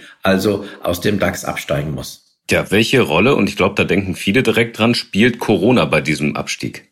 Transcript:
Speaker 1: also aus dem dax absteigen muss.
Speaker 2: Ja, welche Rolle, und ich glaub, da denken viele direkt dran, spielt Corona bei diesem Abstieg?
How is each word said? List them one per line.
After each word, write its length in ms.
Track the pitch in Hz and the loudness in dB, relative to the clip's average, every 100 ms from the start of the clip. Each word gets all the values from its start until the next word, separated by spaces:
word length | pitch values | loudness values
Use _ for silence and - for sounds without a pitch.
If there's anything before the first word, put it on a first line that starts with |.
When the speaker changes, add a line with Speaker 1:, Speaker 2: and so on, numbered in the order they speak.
| - - | -20 -4
Speaker 1:
also 420 | 95 95 104 98 - - | 0 2 2 -2 -4 -8
aus 180 | - 87 | -6 -2
dem 180 | 123 101 | -2 0
dax 260 | 95 95 | -2 -4
absteigen 480 | - - - 73 76 | -6 -8 -4 -4 -4
muss. 460 | 67 - - _ _ - | -8 -10 -16 _ _ -4
Speaker 2:
Ja, 200 | 82 76 | -2 0
welche 300 | 98 113 135 | 0 2 2
Rolle, 340 | 78 80 117 | 2 2 4
und 140 | - 98 | 4 0
ich 80 | - | 0
glaub, 200 | 90 - | 0 0
da 80 | |
denken 300 | 82 92 95 | 0 0 -2
viele 280 | 85 - 107 | -4 -2 0
direkt 360 | 110 110 117 - | 2 2 0 0
dran, 160 | 113 | 0
spielt 440 | 117 - 95 120 - | 0 -2 2 2 2
Corona 480 | - 95 104 117 73 | 0 2 4 2 2
bei 140 | 78 | 0
diesem 360 | 73 71 73 69 | 0 -2 -2 -4
Abstieg? 520 | - - 62 - - | -6 -8 -10 -10 -20